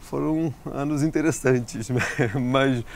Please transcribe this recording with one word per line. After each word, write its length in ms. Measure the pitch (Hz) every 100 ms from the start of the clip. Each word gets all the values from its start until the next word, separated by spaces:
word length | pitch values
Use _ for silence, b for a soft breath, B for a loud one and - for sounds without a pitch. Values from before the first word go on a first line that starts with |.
Foram 520 | - 139 147 156 160 - 139
anos 360 | 135 143 147
interessantes, 840 | 156 151 156 - 135 127 113 110 110 123 -
<laughs> 240 | - 117 135
mas 460 | 123 135 135 123 -